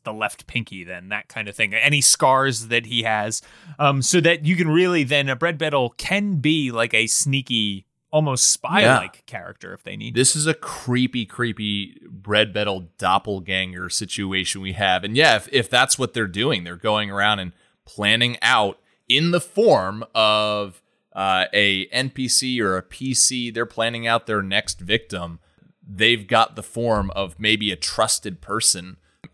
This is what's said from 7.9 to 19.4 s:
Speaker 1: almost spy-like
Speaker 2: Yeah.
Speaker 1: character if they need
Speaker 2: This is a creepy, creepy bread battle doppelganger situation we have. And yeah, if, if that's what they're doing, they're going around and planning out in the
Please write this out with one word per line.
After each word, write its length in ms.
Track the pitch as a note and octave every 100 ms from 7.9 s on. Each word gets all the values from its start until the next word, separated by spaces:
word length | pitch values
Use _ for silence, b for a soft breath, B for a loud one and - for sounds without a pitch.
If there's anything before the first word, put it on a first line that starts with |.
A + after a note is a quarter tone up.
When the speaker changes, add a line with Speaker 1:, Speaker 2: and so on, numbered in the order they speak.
| _ -
Speaker 1:
almost 380 | D#3 D3+ B2+ -
spy-like 680 | - B2 F#3+ A#2+ B2+ F#2+ -
Speaker 2:
Yeah. 40 | -
Speaker 1:
character 480 | G2+ F2 - F2+
if 80 | F#2+
they 120 | -
need 200 | G2+ A2
Speaker 2:
This 200 | A2+ C3
is 120 | D3+ D#3
a 80 |
creepy, 720 | D3+ - - - B2 B2+ B2+ G#2
creepy 720 | - A#2+ G#2+ G#2+ G2+ G2 - -
bread 460 | F#2+ G2+ G#2 G#2
battle 340 | G#2 G#2 F#2 E2+ -
doppelganger 920 | F#2 G2 G#2+ G2 F2+ F#2+ F#2 F2+ F2+
situation 720 | - G2+ - F#2+ F#2+ F2+ G2
we 100 | F#2+
have. 320 | F2 G2 F#2
And 140 | G2+ B2
yeah, 180 | D#3 A2
if, 140 | -
if 160 | C3 A2+
that's 300 | B2 C3 -
what 160 | B2
they're 120 | A#2+ G2+
doing, 380 | F#2 C3 G#2+
they're 120 | E2+ F2
going 340 | A2 G#2+ G#2
around 300 | G2+ G#2 G2+
and 120 | F2+ - _ _
planning 520 | _ - G#2 A2+ A#2+ A#2+
out 360 | A#2 B2 G2+ - _ _ -
in 240 | C3 E3+
the 80 | F3